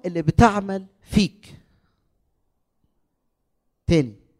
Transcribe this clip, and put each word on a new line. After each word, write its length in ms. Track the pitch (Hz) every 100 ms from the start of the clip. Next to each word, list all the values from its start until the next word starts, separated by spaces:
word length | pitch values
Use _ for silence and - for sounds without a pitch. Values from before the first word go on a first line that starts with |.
اللي 180 | 180 170
بتعمل 640 | 156 - 233 202 196 190 190 _
فيك. 580 | - 208 196 _ - - _ _ _ _ _ _ _ _ _ _ _ _ _ _ _ _ _ _ _ _ _ _ -
تاني، 300 | 165 123 101 _